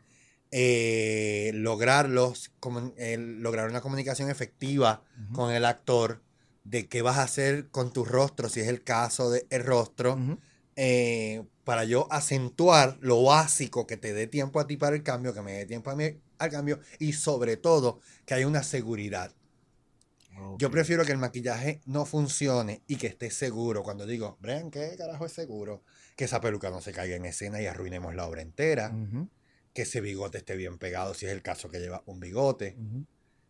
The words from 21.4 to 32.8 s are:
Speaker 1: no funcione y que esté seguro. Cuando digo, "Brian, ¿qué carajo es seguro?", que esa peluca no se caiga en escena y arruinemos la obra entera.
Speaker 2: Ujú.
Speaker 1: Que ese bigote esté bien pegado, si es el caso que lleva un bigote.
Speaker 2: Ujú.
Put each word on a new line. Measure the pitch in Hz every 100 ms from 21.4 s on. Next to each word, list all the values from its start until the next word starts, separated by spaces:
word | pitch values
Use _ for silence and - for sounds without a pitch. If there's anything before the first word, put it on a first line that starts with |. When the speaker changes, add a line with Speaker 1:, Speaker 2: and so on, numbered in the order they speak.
| 120 113 139 151
Speaker 1:
no | - 143 151
funcione | 151 143 - 143 123 107 104 -
y | 131
que | 113
esté | - 113
seguro. | - 131 110 117 104
Cuando | 101 101 104
digo, | 120 104 -
"Brian, | 104 143 170
¿qué | 143 156 180
carajo | 165 151 165
es |
seguro?", | 170 151 107 104 101 _ _ - -
que |
esa | 123 120
peluca | 117 104 95
no | 92
se | 92
caiga | 90 92 90
en | 87
escena | - 101 104
y | 98
arruinemos | 87 92 90 87
la | 87 85
obra | 80
entera. | 82 107 156 143 107
Speaker 2:
Ujú. | 110 104 120 185 _ _ _ _
Speaker 1:
Que | -
ese | 113 123
bigote | 104 95 101 98
esté | - 95
bien | 90 87
pegado, | 92 90 95
si | 90 95
es |
el | 98
caso | 95 87 -
que | 90
lleva | 90 90 -
un | 92
bigote. | 87 107 139 127 98
Speaker 2:
Ujú. | 92